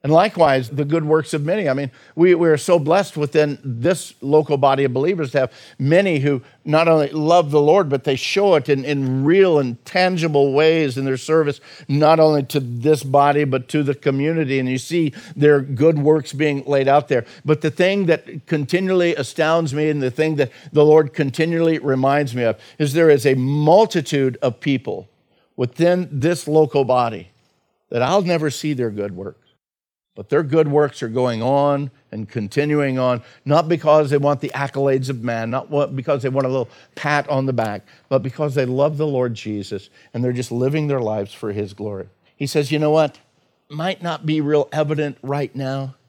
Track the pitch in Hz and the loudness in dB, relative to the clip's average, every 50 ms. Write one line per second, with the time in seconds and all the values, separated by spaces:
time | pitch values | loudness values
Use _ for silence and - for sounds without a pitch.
0 | - 139 156 165 190 214 - 180 165 147 135 131 127 117 143 135 147 143 160 165 | 0 2 2 4 2 2 2 2 2 4 4 2 -2 -4 -6 -6 -2 -2 -2 -2
1 | 156 151 156 160 147 - - 156 143 156 185 214 190 147 131 139 143 123 _ - | 0 2 0 0 0 -2 -4 -4 -2 -2 -2 -2 -2 -2 -2 -2 -4 -8 _ -16
2 | _ _ _ 160 170 185 180 165 170 165 151 147 - - 175 175 143 151 165 196 | _ _ _ 2 4 4 4 4 4 2 2 2 2 2 2 2 4 2 2 2
3 | 190 - - 151 147 139 - 156 151 147 139 - - 135 120 117 120 165 185 - | 0 -2 -4 -6 -6 0 2 2 2 2 -2 -8 -8 -8 -6 -2 0 0 -2 -2
4 | - - - _ - 139 147 156 151 151 151 135 139 139 139 135 139 131 123 127 | -6 -16 -16 _ -2 2 2 2 2 2 0 2 2 2 2 2 0 0 0 -2
5 | 139 170 196 170 151 127 - 143 131 120 - - - - - - 135 139 160 180 | -2 -2 -2 -2 -4 -2 -2 -2 -2 -2 -6 -18 -20 -20 -10 -4 0 2 4 4
6 | 202 196 165 139 135 147 143 127 - - _ _ _ - 151 156 165 165 160 156 | 4 2 0 0 0 0 -2 -2 -6 -12 _ _ _ 0 2 2 4 4 4 2
7 | 147 139 - 156 151 156 170 180 165 143 147 151 147 151 165 202 185 147 135 131 | 2 0 -2 -2 2 4 4 4 4 4 2 2 4 6 4 4 2 0 -2 -2
8 | - 156 135 123 - - - 196 202 196 175 147 123 160 147 135 127 143 147 139 | -2 -2 -4 -2 -4 -4 -2 0 2 4 2 2 2 0 -2 -2 -2 -4 -4 -2
9 | 135 131 131 131 135 151 175 196 190 185 160 147 139 123 120 - _ - - 180 | -2 -2 -2 0 2 2 4 4 4 4 4 2 0 -2 -6 -10 _ -4 -2 0
10 | 185 185 185 170 160 165 147 143 139 139 131 147 156 160 160 160 156 135 123 131 | 0 0 0 -2 -2 0 2 2 2 2 2 2 4 4 4 2 0 -2 -2 -4
11 | 135 135 131 123 - - 160 165 156 143 139 - - - - - - - 135 147 | -4 -4 -4 -6 -2 0 2 2 2 0 -4 -8 -14 -20 -20 -20 -6 -4 0 2
12 | 151 156 160 160 156 156 151 147 139 - - 147 131 120 120 120 117 151 156 139 | 4 4 6 6 6 4 4 2 -2 -2 -4 -4 -4 -4 -8 -2 2 2 2 2
13 | - 135 135 143 139 143 143 147 147 139 131 131 127 - - 151 147 135 139 - | 0 0 2 4 4 4 2 2 0 0 -2 -4 -6 -4 -4 -2 -2 -2 -4 -2
14 | - 147 135 135 139 156 165 165 156 131 139 135 127 127 131 127 - - 170 175 | -2 -2 -2 0 -2 -2 -2 -2 -2 -2 -2 -2 -2 -2 -4 -6 -6 -4 -2 -2
15 | 160 143 - - - - - - 143 147 147 139 131 139 139 110 143 165 160 147 | -2 -2 -4 -10 -20 -16 -2 2 4 6 6 4 2 -2 -2 2 2 4 4 4
16 | 139 151 156 156 135 - - 135 156 151 143 139 135 - 143 139 131 135 139 147 | 2 2 2 2 0 -6 -4 -2 -2 -2 -2 -4 -4 -2 0 0 2 4 4 2
17 | - - 143 120 110 - - - _ 139 156 151 - 156 - - 180 185 196 202 | 2 2 -2 -2 -2 -4 -20 -10 _ 0 0 0 0 -4 0 2 0 2 2 0
18 | 190 165 160 151 - - - 151 _ - 165 147 143 127 - 180 190 185 190 180 | 2 2 0 0 -2 -14 -16 -16 _ -4 -4 -4 -2 -2 -2 -2 0 0 0 2
19 | 175 170 165 147 131 - - - 156 156 165 170 165 147 120 151 151 156 151 147 | 2 0 0 -2 -6 -8 -2 -2 0 2 2 0 0 -2 -2 -2 -2 0 0 -2
20 | 131 127 120 - 156 160 156 143 139 120 - - - 147 - 151 147 151 151 156 | -2 -4 -2 -2 -2 -2 0 -2 -2 -4 -4 -20 -20 -2 2 4 6 6 6 6
21 | 151 143 - - 151 135 127 - 160 170 170 165 165 165 160 151 - 143 135 131 | 4 2 -2 -4 -4 -2 0 -2 -2 -2 0 0 2 0 0 0 -2 -2 -2 0
22 | 131 135 139 147 147 131 117 127 117 113 107 - - - - - 151 143 131 165 | 2 2 2 0 -2 -2 -4 -2 -2 -2 -2 -4 -10 -20 -6 -4 -4 -2 2 4
23 | 165 160 147 135 113 143 135 131 127 135 143 151 151 156 170 202 226 - - 180 | 6 6 6 6 4 2 2 2 0 0 0 0 4 4 6 6 4 4 0 -6
24 | 139 - 156 143 135 131 117 - - 127 117 _ - 143 139 127 - - 95 95 | -4 -2 -2 0 0 -2 -2 -2 -4 -4 -4 _ -2 -2 -2 -2 -4 -8 -10 -10
25 | 95 _ _ _ _ _ _ _ _ _ _ - 127 120 _ - 165 170 180 180 | -12 _ _ _ _ _ _ _ _ _ _ -6 -6 -6 _ 0 0 2 2 0
26 | 185 - 143 139 120 165 175 - - 147 151 156 156 147 - 143 135 123 131 123 | -4 -6 -6 -2 -2 -2 -2 -2 -4 0 2 2 2 4 2 0 0 2 2 0
27 | 120 117 110 92 87 _ _ _ _ _ _ _ _ _ _ _ _ _ - 120 | 0 -2 -4 -10 -16 _ _ _ _ _ _ _ _ _ _ _ _ _ -4 -4
28 | 120 135 180 202 185 175 175 160 156 151 127 - - 151 147 127 123 113 104 104 | -2 0 0 0 0 0 -2 -2 -2 -4 -6 -6 -6 -6 -4 -4 -4 -4 -4 -6
29 | 101 101 92 90 98 95 - _ _ _ _ _ _ _ _ _ _ _ _ _ | -8 -8 -8 -12 -14 -14 -16 _ _ _ _ _ _ _ _ _ _ _ _ _
30 | _ _ _ - 98 _ 143 151 160 135 147 165 156 143 143 147 147 139 - - | _ _ _ -18 -6 _ 0 0 0 2 2 2 2 2 2 2 0 0 -2 -8
31 | 127 113 113 127 123 123 117 110 113 127 139 139 143 143 143 139 143 135 _ _ | -10 -6 -2 -2 -2 -2 -2 -2 -2 0 0 0 2 0 0 -2 -4 -8 _ _
32 | _ _ - 113 107 101 - 117 101 101 - 147 147 151 151 147 143 135 131 131 | _ _ -12 -12 -12 -8 -8 -8 -8 -4 -4 -2 -2 0 0 -2 -2 -2 -2 -2
33 | 127 127 123 117 - - - _ _ 135 147 165 170 160 170 139 - 156 151 156 | 0 -2 -2 -4 -6 -14 -20 _ _ 0 2 2 2 0 -2 0 2 4 4 4
34 | 151 135 147 143 143 143 143 123 - 131 - 135 139 135 - 135 139 139 135 131 | 4 2 0 0 2 0 -2 -2 -6 -8 -6 -6 -6 -6 -4 -2 0 0 0 0
35 | 131 131 139 117 110 120 117 113 113 113 120 131 127 - 147 143 143 - 135 135 | -2 -4 -8 -6 -6 -6 -6 -4 -6 -6 -6 -6 -6 -4 -2 -2 -2 -2 -4 -8
36 | 127 - 143 139 117 131 131 139 135 127 131 135 120 - - - - _ _ - | -4 -2 -4 -2 -2 -2 -2 -2 -2 0 -2 -2 -4 -6 -10 -20 -20 _ _ -8
37 | - 147 147 147 143 - 147 135 135 135 127 120 110 107 104 - _ _ _ _ | -4 -2 -2 -2 -2 -2 -4 -2 -2 -2 -2 -2 -4 -4 -6 -10 _ _ _ _
38 | _ _ 135 135 - 131 - - 156 147 131 143 131 123 127 131 143 156 151 143 | _ _ -2 -2 -2 -4 -6 -6 -6 -4 -2 -2 -2 -2 0 0 0 0 0 -4
39 | 156 151 139 127 127 123 113 - - 110 107 104 95 - 104 98 - _ _ _ | -4 -2 -2 -2 -2 -4 -6 -8 -10 -8 -8 -8 -8 -10 -12 -12 -12 _ _ _
40 | _ _ - 117 123 127 123 123 127 - 117 120 127 135 143 160 151 147 139 131 | _ _ -8 -4 -4 -2 -2 -4 -6 -6 -4 -2 -2 -2 -2 -2 -2 -2 -4 -2
41 | 120 107 107 107 101 98 - - - 107 101 104 104 92 101 - 104 107 101 95 | -2 -4 -4 -4 -6 -8 -10 -10 -10 -8 -6 -6 -8 -8 -8 -12 -10 -10 -10 -12
42 | 98 - _ _ _ _ _ _ 143 131 - 156 147 120 151 147 151 151 151 160 | -14 -16 _ _ _ _ _ _ -10 -2 -2 -2 -2 0 -2 -2 0 2 2 2
43 | 156 139 - _ _ _ _ _ _ _ _ _ _ _ 147 151 165 190 190 190 | 2 0 -2 _ _ _ _ _ _ _ _ _ _ _ -12 -8 -6 -6 -8 -6
44 | 175 170 156 151 - 156 156 156 147 143 151 151 - - - 156 151 147 156 147 | -8 -8 -8 -6 -4 -2 -2 -2 0 2 2 0 0 0 -2 -4 -2 -2 -2 -4
45 | 147 147 131 _ - 135 139 143 143 - _ 135 135 131 135 135 135 131 131 _ | -4 -6 -8 _ -10 -8 -6 -6 -6 -6 _ -8 -8 -6 -6 -6 -8 -10 -12 _
46 | _ | _